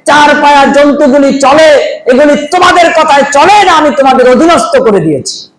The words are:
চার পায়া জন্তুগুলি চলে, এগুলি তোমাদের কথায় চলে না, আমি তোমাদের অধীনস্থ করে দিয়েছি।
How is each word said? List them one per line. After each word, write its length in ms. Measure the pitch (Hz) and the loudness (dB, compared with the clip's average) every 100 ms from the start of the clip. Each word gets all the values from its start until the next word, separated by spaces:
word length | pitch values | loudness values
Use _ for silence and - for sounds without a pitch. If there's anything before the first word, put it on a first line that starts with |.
চার 380 | - 294 294 285 | -4 0 0 0
পায়া 240 | 294 285 269 | 0 2 2
জন্তুগুলি 760 | 277 294 285 294 277 277 269 | 0 0 0 0 0 0 0
চলে, 340 | - 294 320 285 - - - | 0 2 2 2 -2 -6 -2
এগুলি 400 | 254 294 294 294 | 0 2 0 -4
তোমাদের 440 | 359 359 359 330 | -2 0 2 0
কথায় 300 | 339 311 285 254 | 0 0 0 0
চলে 320 | 277 330 415 | 0 2 2
না, 80 | 381 | 2
আমি 180 | 330 302 277 | 0 0 0
তোমাদের 340 | 269 262 247 | 0 0 2
অধীনস্থ 520 | 254 330 320 - - | 2 2 0 0 -2
করে 180 | 226 202 | 0 -2
দিয়েছি। 480 | 160 143 - - - | -2 -6 -8 -14 -20